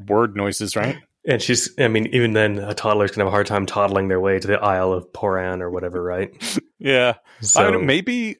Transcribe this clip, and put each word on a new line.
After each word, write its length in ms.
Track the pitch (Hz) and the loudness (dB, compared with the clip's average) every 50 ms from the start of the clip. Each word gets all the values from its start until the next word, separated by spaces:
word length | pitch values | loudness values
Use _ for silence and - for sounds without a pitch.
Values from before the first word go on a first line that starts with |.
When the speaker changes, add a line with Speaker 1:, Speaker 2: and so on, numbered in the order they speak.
| 98 | -4
Speaker 1:
word 280 | 101 104 107 117 110 98 | 0 2 2 2 2 0
noises, 400 | 101 101 101 95 - 107 98 - | -4 -4 -4 -4 -4 -6 -4 -4
right? 220 | 110 104 127 135 - - _ _ _ - | -2 -2 -4 -4 -8 -12 _ _ _ -2
Speaker 2:
And 160 | 123 127 113 | -2 -2 0
she's, 280 | - - 123 - - - - - | 0 0 0 0 -2 -4 -2 0
I 80 | 135 | 0
mean, 200 | 113 110 110 110 | 2 2 2 0
even 260 | - - 127 120 113 107 | 0 0 2 2 2 2
then, 260 | 110 107 104 101 101 | 2 2 2 0 -2
a 140 | 101 104 104 | -6 -6 -8
toddler's 380 | - - 110 104 104 104 95 | -4 0 0 2 2 2 0
gonna 120 | - 107 101 | 0 0 0
have 60 | 95 | 2
a 20 | |
hard 160 | 98 104 101 | 2 0 0
time 180 | - 104 101 98 | 0 0 -2 -2
toddling 440 | 92 - 104 101 98 98 98 95 95 | -2 0 0 0 2 2 0 0 0
their 100 | 95 92 | 0 0
way 200 | 92 98 98 95 | 2 2 0 0
to 80 | 92 | 0
the 120 | 98 104 - | 0 0 2
Isle 300 | 104 101 95 92 92 95 | 2 2 2 2 2 0
of 220 | 92 90 90 - - | 0 -2 -4 -8 -8
Poran 480 | - - 101 95 92 92 92 92 90 | -4 -2 -2 0 -2 -2 -4 -4 -6
or 80 | 90 87 | -6 -6
whatever, 320 | 90 90 90 87 87 90 87 | -6 -6 -6 -6 -6 -6 -6
right? 280 | 90 90 92 98 98 - - - - - - - | -4 -4 -4 -6 -6 -8 -10 -10 -6 -6 -6 -8
Speaker 1:
<laughs> 60 | _ _ _ | _ _ _
Yeah. 340 | - 139 135 127 123 123 113 - _ _ - - | -2 2 2 4 2 2 0 -2 _ _ -16 -6
Speaker 2:
So 260 | 113 - - - - | 0 2 4 4 4
Speaker 1:
I 60 | - | 4
don't, 140 | 190 - 175 | 2 2 2
maybe, 500 | 135 135 175 185 240 247 247 233 214 - - | 2 2 0 0 -2 -2 -2 -4 -4 -6 -6